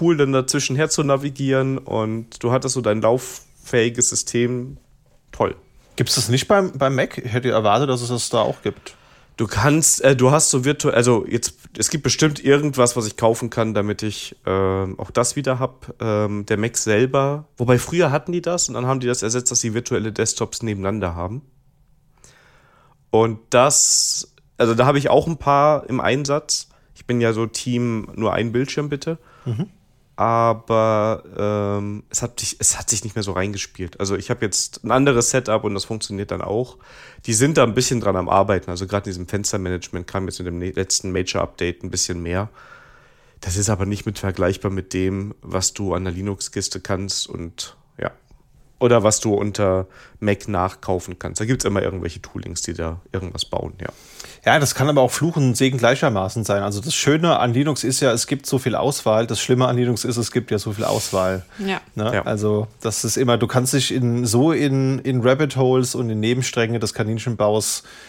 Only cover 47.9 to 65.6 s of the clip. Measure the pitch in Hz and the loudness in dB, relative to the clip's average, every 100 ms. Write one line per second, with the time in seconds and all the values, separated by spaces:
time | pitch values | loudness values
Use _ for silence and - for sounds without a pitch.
47.9 | - - - _ - _ _ _ _ 123 | -8 -8 -8 _ -20 _ _ _ _ 4
48.9 | 117 107 - 113 101 104 98 98 92 92 | 6 4 2 2 0 0 0 0 0 -2
49.9 | - - - 104 101 - 92 95 - - | -12 -20 -4 -2 -2 -2 -2 -2 -4 -4
50.9 | 90 - 90 87 - 110 131 107 98 95 | -4 -6 -10 -10 -4 -2 0 0 0 -2
51.9 | 92 87 - - 101 - 80 - 85 82 | -4 -8 -10 -12 -12 -10 -8 -8 -6 -6
52.9 | 85 - 95 90 - - - - - - | -8 -8 -8 -6 -6 -4 -4 -6 -8 -12
53.9 | - - - - - 110 151 139 - 143 | -14 -20 -20 -20 -2 2 4 2 2 2
54.9 | 143 120 - 160 160 131 113 131 131 120 | 4 2 2 0 2 2 4 2 4 4
55.9 | 135 143 101 95 117 101 101 101 101 151 | 4 2 2 -2 -2 0 0 0 -4 -4
56.9 | - 139 160 170 - 123 120 151 131 - | 0 2 4 4 4 2 2 0 0 -2
57.9 | 127 135 143 - 139 - 131 123 101 131 | 2 2 2 0 -4 -2 0 0 0 0
58.9 | - 113 110 120 113 - 127 127 123 123 | 0 2 2 2 -2 2 4 4 4 2
59.9 | 110 120 117 110 123 - 104 110 104 104 | 0 0 -2 0 -2 0 -2 -2 -4 0
60.9 | 107 - 95 92 92 - - 196 185 - | 0 0 0 0 -2 -6 -8 -6 -6 -6
61.9 | 110 110 104 - 107 104 104 110 - 113 | -4 -2 -2 -2 -2 0 0 -2 -6 -6
62.9 | - 117 123 123 117 117 131 127 139 - | -4 -2 0 2 2 2 0 2 0 0
63.9 | 127 123 120 120 120 156 139 143 135 135 | 0 0 0 2 4 4 2 2 2 0
64.9 | 135 135 127 123 135 147 131 | 0 -2 2 4 4 2 2